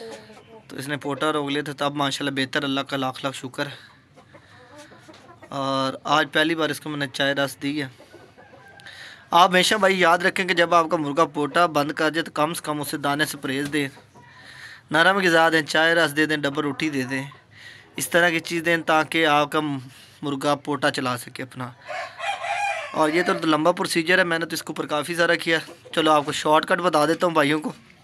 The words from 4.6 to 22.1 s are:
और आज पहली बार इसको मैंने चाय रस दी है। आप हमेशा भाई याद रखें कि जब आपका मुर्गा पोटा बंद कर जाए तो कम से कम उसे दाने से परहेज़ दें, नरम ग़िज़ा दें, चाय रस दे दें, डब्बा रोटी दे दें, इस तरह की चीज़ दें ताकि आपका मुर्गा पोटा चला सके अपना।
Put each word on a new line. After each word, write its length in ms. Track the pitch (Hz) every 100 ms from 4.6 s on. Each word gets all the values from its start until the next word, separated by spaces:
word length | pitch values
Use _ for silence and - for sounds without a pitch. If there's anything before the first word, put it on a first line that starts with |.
| - 294 302 - - - - - -
और 480 | 139 135 135 131 131 -
आज 180 | 147 147
पहली 260 | 156 156
बार 160 | 165 151
इसको 200 | 139 156
मैंने 160 | 147 139
चाय 260 | - 139
रस 220 | 139 139 -
दी 160 | 143 147
है। 120 | 131 - - - - - - - - - - - - - -
आप 180 | 170 190
हमेशा 260 | 180 - 220
भाई 180 | 190 190
याद 260 | 170 175
रखें 240 | 180 - 180
कि 80 | 170
जब 180 | 170
आपका 220 | 175 156 170
मुर्गा 260 | 143 139 156
पोटा 340 | 151 143 143 139
बंद 240 | 147 143
कर 160 | - 156
जाए 120 | 156
तो 100 | 151
कम 200 | - 156
से 100 | 170
कम 160 | 156 151
उसे 180 | 143 151
दाने 260 | 143 143 151
से 120 | 143
परहेज़ 300 | 139 135 143
दें, 200 | 147 139 - - - - - - - - - -
नरम 280 | 151 170 196
ग़िज़ा 280 | 185 165 165
दें, 140 | 160
चाय 300 | 147 156 165
रस 160 | 170 156
दे 140 | 143 151
दें, 140 | 156
डब्बा 200 | 143 143
रोटी 280 | 147 131 156
दे 140 | 139 127
दें, 220 | 135 139 - _ - - - - -
इस 120 | -
तरह 180 | 175 175
की 100 | 165
चीज़ 200 | 156 170
दें 180 | 165 165
ताकि 380 | 160 160 143 165 160
आपका 340 | 147 143 156 151 139 127 - - -
मुर्गा 320 | 147 135 147 143
पोटा 340 | 147 139 147
चला 240 | 139 131 120
सके 240 | - -
अपना। 320 | 123 127 127 - - - -